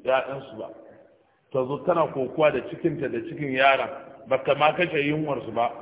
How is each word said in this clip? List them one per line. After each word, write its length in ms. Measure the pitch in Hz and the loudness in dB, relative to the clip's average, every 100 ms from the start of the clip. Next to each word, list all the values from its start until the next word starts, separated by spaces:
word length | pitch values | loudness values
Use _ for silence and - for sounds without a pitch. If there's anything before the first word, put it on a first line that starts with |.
'ya'yansu 540 | 120 131 131 139 - 110 | 2 0 0 -8 -10 -12
ba. 100 | - - - - - _ _ _ _ | -14 -14 -20 -20 -20 _ _ _ _
Ta 120 | 131 127 | -2 -2
zo 120 | 143 151 | -2 0
tana 220 | 170 151 | 2 2
kokuwa 400 | 139 127 - 151 | 0 -4 2 2
da 80 | 135 - | 2 -6
cikinta 380 | - 170 147 131 | -2 -2 -2 -4
da 120 | 117 | -4
cikin 280 | 113 - 143 | -6 -6 -4
yaran. 360 | 131 135 135 104 - - - - | 4 4 4 0 -6 -14 -20 -2
Ba 160 | 131 | 0
ta 120 | - 139 | 2 4
ma 180 | 151 160 | 4 4
kashe 240 | 175 156 | 0 0
yunwarsu 520 | 143 151 151 135 110 | 0 -2 -2 -4 -4
ba 200 | 113 117 - | -2 -2 -2